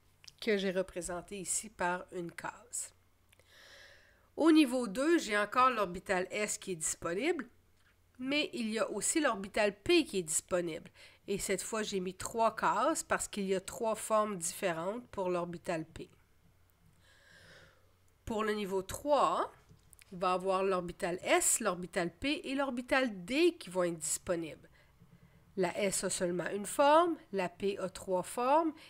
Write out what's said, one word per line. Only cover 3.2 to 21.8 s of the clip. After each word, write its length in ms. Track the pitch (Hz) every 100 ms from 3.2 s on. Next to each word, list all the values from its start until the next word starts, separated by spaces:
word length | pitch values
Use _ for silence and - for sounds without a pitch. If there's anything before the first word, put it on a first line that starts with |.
| _ _ _ - - - - - _ _ _ -
Au 160 | 311
niveau 360 | 311 269 254 233
deux, 320 | 185 185 320
j'ai 180 | 220 208
encore 320 | 202 254 254
l'orbital 580 | 233 190 180 - 185 185
S 260 | 208 208 -
qui 140 | -
est 40 | 170
disponible, 720 | 156 - 208 180 294 349 226 _ _ _ _ _ _ -
mais 320 | 254 294 -
il 180 | - 220
y 80 | 220
a 100 | -
aussi 300 | 208 - 330
l'orbital 600 | 294 208 196 - 208 202
P 240 | - 349
qui 140 | - 190
est 60 |
disponible. 680 | 160 - - 247 285 156 - - - - -
Et 100 | 202
cette 240 | - 190
fois, 220 | - 220
j'ai 160 | 202 196
mis 160 | 185 185
trois 400 | - 233 226 220
cases 480 | 175 185 269 311
parce 240 | - 185 -
qu'il 180 | - 190
y 80 |
a 80 | 190
trois 320 | - - 226
formes 440 | 214 - 220 214 190
différentes 680 | 165 - 196 160 175 240 247
pour 200 | - 185
l'orbital 560 | 175 175 170 - 165 160
P. 240 | - - _ _ _ _ _ _ _ _ _ _ - - - - - - _ _ _ _ _ -
Pour 180 | 214
le 100 | 214
niveau 280 | 214 196 190
trois, 720 | 185 - 285 277 170 196 - - _ - _ - -
il 60 | 180
va 160 | 185
avoir 300 | 185 190 185
l'orbital 560 | 196 185 175 175 180 180
S, 380 | - 339 - -
l'orbital 500 | 214 180